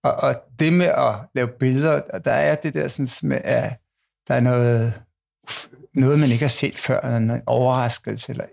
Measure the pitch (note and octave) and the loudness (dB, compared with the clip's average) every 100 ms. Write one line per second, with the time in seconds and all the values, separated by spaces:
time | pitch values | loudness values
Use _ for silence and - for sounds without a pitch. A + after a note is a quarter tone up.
0 | C3+ - C#3 B2 - A#2 D#3 F3 F3 - | 0 0 0 -2 -8 -2 2 4 2 2
1 | B2+ G#2 - C3+ A#2+ B2 C3 C3 D#3 C#3+ | 0 -2 -6 -4 -4 0 0 2 2 0
2 | - F#3 D3 - D3 D3+ D#3 D3+ C3+ B2+ | -2 -6 -2 2 2 0 -2 -4 -6 -4
3 | C3 - - C3 - - - - _ _ | -8 -4 -4 -2 0 -2 -2 -8 _ _
4 | _ _ _ B2+ B2 B2 A#2+ A#2 A2+ A2 | _ _ _ 2 2 2 2 2 0 -6
5 | - _ _ _ - - - - - - | -14 _ _ _ -14 -12 -12 -20 -6 2
6 | C3 D3 D3 A#2 C#3+ - C#3+ - - B2+ | 4 4 4 2 0 0 -4 -4 -2 -2
7 | B2+ A#2 A2+ A#2+ - A#2+ B2+ B2+ A#2+ A#2 | 0 0 0 -2 -2 0 2 2 0 -4
8 | - A2 - B2+ - | -8 -10 -10 -10 -10